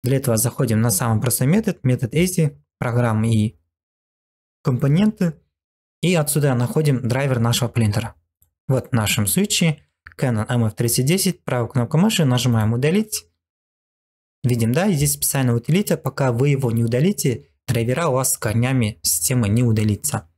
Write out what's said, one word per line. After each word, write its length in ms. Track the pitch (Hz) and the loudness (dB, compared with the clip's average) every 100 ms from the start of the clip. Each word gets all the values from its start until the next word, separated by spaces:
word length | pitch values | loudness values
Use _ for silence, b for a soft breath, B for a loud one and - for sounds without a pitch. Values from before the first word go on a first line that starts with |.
Для 140 | 120 135 | 0 -2
этого 200 | 127 110 | 0 0
заходим 440 | 120 - 139 110 | -2 -2 0 2
на 100 | 120 | 2
самый 280 | 113 120 110 | 0 0 0
простой 280 | 120 - 131 | 0 0 2
метод, 360 | 196 220 170 | 2 0 -2
метод 300 | 127 123 113 | -2 0 0
easy, 480 | 147 180 180 151 - _ _ | 0 0 0 -2 -2 _ _
программы 560 | 127 120 120 110 110 | -2 0 2 2 2
и 260 | 110 107 - _ _ _ _ _ _ _ _ _ _ | 2 0 -4 _ _ _ _ _ _ _ _ _ _
компоненты. 760 | - 123 139 156 214 214 175 147 _ _ _ _ _ _ | -4 -2 2 2 2 0 -4 -4 _ _ _ _ _ _
И 140 | 160 175 | 0 2
отсюда 380 | 147 156 143 | 2 2 2
находим 540 | 120 123 151 151 127 117 | 2 0 0 2 0 0
драйвер 320 | 123 139 123 | -2 0 0
нашего 300 | 117 120 117 | 0 0 0
принтера. 460 | - 107 104 110 - _ _ _ _ - | 0 0 0 -4 -12 _ _ _ _ -2
Вот 220 | 131 - | -2 0
в 20 | |
нашем 340 | 113 104 - 101 | -2 -2 -2 -2
случае 600 | - 196 - 165 147 _ _ - - | 0 -2 0 0 -2 _ _ -20 -6
Canon 260 | 135 110 110 | -2 -2 -2
M 160 | 123 113 | 0 -2
F 100 | - | -2
тридцать 300 | 120 - 127 | -2 0 0
десять, 400 | 185 185 170 - | 0 0 -4 -6
правой 240 | 127 113 | -4 -2
кнопкой 320 | 123 117 151 | -2 0 2
мыши 240 | 208 214 147 | 2 2 0
нажимаем 480 | 123 123 113 107 | 2 2 2 2
"Удалить". 520 | 117 143 196 214 - _ _ _ _ _ _ _ _ _ _ _ _ | 0 0 0 -2 -8 _ _ _ _ _ _ _ _ _ _ _ _
Видим, 300 | 123 120 113 | -2 0 0
да, 180 | 127 208 | 0 0
здесь 220 | 156 147 | 0 0
специальная 420 | - - 139 127 117 | -2 -4 -2 0 0
утилита, 400 | 117 170 208 151 | 0 0 0 -4
пока 380 | - - 135 | -4 -2 -2
вы 160 | 117 139 | 2 2
его 220 | 139 123 | 2 0
не 120 | 117 | 0
удалите, 640 | 117 120 170 202 147 113 - _ - | 0 2 0 0 -2 -4 -10 _ -4
драйвера 400 | 117 113 127 165 | -2 0 -2 0
у 60 | 127 | 0
вас 180 | 127 | -2
с 40 | - | -4
корнями 640 | 110 110 123 131 107 - | -2 0 0 0 -2 -4
системы 460 | - - - 127 107 | -4 -4 -2 0 2
не 160 | 110 | 2
удалится. 680 | 123 110 107 101 - 107 - | 2 2 0 -2 -4 -8 -10